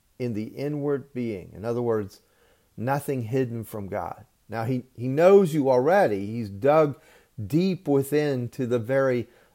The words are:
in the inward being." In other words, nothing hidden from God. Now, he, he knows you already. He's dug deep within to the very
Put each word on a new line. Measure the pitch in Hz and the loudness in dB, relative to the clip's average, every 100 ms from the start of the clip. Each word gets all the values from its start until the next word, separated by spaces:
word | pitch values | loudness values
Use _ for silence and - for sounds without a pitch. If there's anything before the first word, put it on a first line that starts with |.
| _ - | _ -8
in | 123 | -6
the | 104 107 | -6 -8
inward | - 139 151 143 143 131 | -6 -6 -4 -2 -4 -4
being." | 123 120 98 82 82 | -8 -6 -6 -10 -10
In | |
other | 110 120 | -6 -4
words, | 120 110 98 - _ _ _ _ _ - | 0 -2 -4 -12 _ _ _ _ _ -8
nothing | 117 139 143 135 | -4 -4 -2 -4
hidden | 113 135 127 117 | -2 -2 -2 -4
from | 110 107 98 | -10 -10 -8
God. | 98 85 - 107 _ - | -6 -8 -10 -18 _ -12
Now, | 110 113 | -6 -4
he, | 127 - - | -4 -6 -8
he | 123 | -4
knows | 135 175 202 185 | 4 8 8 6
you | 156 135 | 2 2
already. | 123 139 196 156 101 98 | 4 4 4 4 0 -4
He's | 117 107 | -8 -8
dug | 98 131 156 151 131 _ _ _ - 101 | -2 4 4 4 0 _ _ _ -12 -2
deep | 156 190 175 - | 0 2 -2 0
within | 139 135 147 147 131 120 | 0 2 0 0 -2 -4
to | - 123 | -4 -2
the | 120 | -2
very | 110 135 135 123 110 _ _ | 0 0 2 0 -4 _ _